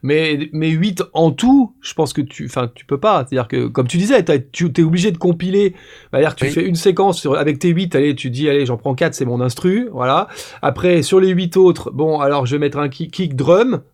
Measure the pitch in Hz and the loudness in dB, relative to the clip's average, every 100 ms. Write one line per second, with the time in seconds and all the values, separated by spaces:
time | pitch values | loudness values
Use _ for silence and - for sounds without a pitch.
0 | 127 151 160 147 151 156 160 160 208 175 | 0 0 0 -2 -4 -4 -2 0 0 -2
1 | - - 165 131 240 277 240 _ - - | -6 0 0 2 4 4 2 _ -14 -4
2 | 147 - 139 - 139 131 123 - - 143 | -4 -2 -6 -8 -10 -6 -6 -8 -6 -2
3 | 214 190 127 131 117 131 120 120 123 170 | 2 0 0 -4 -2 -4 -2 -2 -2 0
4 | 208 262 175 147 - - 175 131 160 175 | 2 2 4 0 -2 -4 -2 2 2 2
5 | 202 165 180 165 180 196 202 185 - - | 0 0 -2 -2 0 0 0 -2 -20 -20
6 | - 135 151 131 135 151 185 170 202 180 | -6 0 0 0 -4 -2 -2 0 0 2
7 | 196 175 147 147 147 135 180 170 185 151 | 2 0 -2 0 0 0 0 0 0 0
8 | 147 127 131 120 151 143 131 120 143 131 | 0 -2 -6 -4 0 0 0 -2 -4 -2
9 | 170 - 127 120 123 - 180 196 247 139 | -2 -2 -4 -2 -2 0 0 0 -4 -4
10 | 127 147 208 - - - 143 135 180 175 | 0 0 -2 -10 -18 -4 -4 0 2 2
11 | 135 190 190 180 180 185 185 170 - 127 | 4 4 4 2 0 4 4 4 -4 -2
12 | 160 151 143 143 127 143 147 139 143 131 | -2 0 0 0 0 -2 -2 -2 -6 -6
13 | 165 - 180 131 135 175 247 214 - | -10 -6 -4 -2 2 4 4 -2 -8